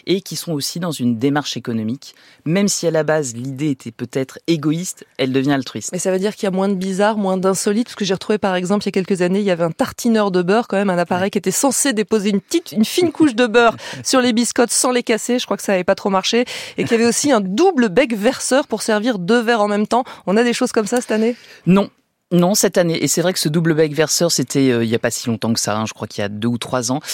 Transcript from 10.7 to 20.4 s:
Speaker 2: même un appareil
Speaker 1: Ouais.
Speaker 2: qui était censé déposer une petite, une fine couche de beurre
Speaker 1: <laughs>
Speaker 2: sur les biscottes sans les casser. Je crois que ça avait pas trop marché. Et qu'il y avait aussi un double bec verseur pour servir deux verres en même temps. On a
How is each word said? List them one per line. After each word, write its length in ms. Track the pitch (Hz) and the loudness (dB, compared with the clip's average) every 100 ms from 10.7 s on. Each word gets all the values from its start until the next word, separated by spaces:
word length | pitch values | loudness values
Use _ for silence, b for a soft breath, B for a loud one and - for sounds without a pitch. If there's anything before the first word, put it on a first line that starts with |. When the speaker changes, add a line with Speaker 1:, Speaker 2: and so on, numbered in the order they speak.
| 196 | 0
Speaker 2:
même 140 | 202 | 0
un 80 | 175 | 0
appareil 300 | 175 180 196 | 0 0 0
Speaker 1:
Ouais. 20 | |
Speaker 2:
qui 80 | 208 | -2
était 120 | 185 | -2
censé 420 | - 277 - 285 | 0 0 0 0
déposer 380 | 214 214 220 196 | 0 0 0 2
une 100 | 196 | -2
petite, 320 | - 339 - | 0 -4 -2
une 100 | 214 | 0
fine 300 | 220 - 349 | 0 2 0
couche 200 | - 311 | 4 2
de 140 | 220 247 | 4 2
beurre 300 | 233 233 127 | 4 4 2
Speaker 1:
<laughs> 260 | - 131 | -10 -10
Speaker 2:
sur 160 | - 262 | 0 2
les 140 | 247 | 4
biscottes 380 | 226 233 - 240 | 2 0 0 0
sans 200 | - 269 | 2 0
les 120 | 247 | 0
casser. 360 | 240 220 - 247 | 0 -2 0 -2
Je 60 | - | -2
crois 100 | 202 | -4
que 80 | |
ça 80 | - | 0
avait 140 | 190 180 | 0 2
pas 100 | 190 | 0
trop 140 | 208 | 0
marché. 340 | 190 - 233 247 B B - | 0 0 0 -2 B B -6
Et 60 | |
qu'il 80 | 131 | 0
y 40 | 233 | 2
avait 100 | 233 | 2
aussi 240 | - 285 | 2 2
un 80 | 233 | 2
double 480 | 190 208 381 294 226 | 2 2 4 4 2
bec 260 | 175 277 | 2 0
verseur 540 | 220 208 - - 262 294 | 0 -2 -2 0 0 0
pour 140 | 214 | -4
servir 380 | - 214 226 208 | 0 0 0 -2
deux 200 | 175 240 | 0 2
verres 220 | 226 233 | 2 2
en 80 | 208 | 2
même 180 | 208 214 | 0 2
temps. 160 | 233 254 B - | 0 -2 B 0
On 100 | |
a 80 | 208 | 2